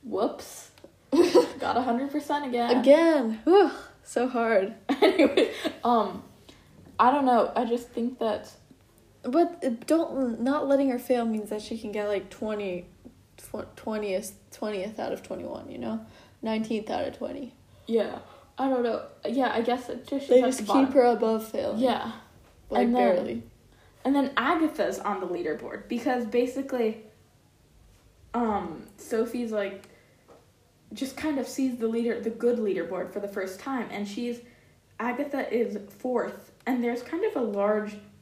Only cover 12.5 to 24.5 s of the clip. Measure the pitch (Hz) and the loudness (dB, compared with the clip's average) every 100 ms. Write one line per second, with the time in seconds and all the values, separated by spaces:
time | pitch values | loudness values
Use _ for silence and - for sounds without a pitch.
12.5 | 208 202 180 175 - - - _ - - | -4 -4 -6 -10 -20 -20 -20 _ -20 -14
13.5 | - - - - 214 208 185 226 - _ | -12 -12 -10 -6 -6 -2 -4 -6 -16 _
14.5 | - 214 202 196 220 - - - 226 - | -10 -6 -6 -6 -6 -6 -6 -8 -10 -10
15.5 | - - - 233 220 - - - _ 220 | -10 -12 -10 -6 -8 -10 -20 -20 _ -4
16.5 | 220 220 220 214 - - - - 285 247 | -4 -2 -4 -2 -4 -4 -6 -10 -8 -12
17.5 | - _ - - 226 196 - - - - | -16 _ -20 0 0 0 -6 -16 -20 -18
18.5 | - 269 262 240 220 - - - 240 247 | -4 0 2 0 -2 -6 -10 -4 0 2
19.5 | - 240 254 - - - 277 - 254 254 | 2 0 0 -4 -12 -6 -6 6 6 6
20.5 | 254 208 269 269 285 240 220 220 220 220 | 0 2 4 6 6 6 6 2 0 -2
21.5 | - - 214 254 220 233 - - - - | -4 -2 0 0 0 -4 -12 -20 -20 -20
22.5 | - - 220 240 247 240 180 - 233 - | -20 -2 2 4 4 4 4 0 -8 -10
23.5 | _ _ _ - _ 254 285 262 - 254 | _ _ _ -20 _ 0 2 2 0 2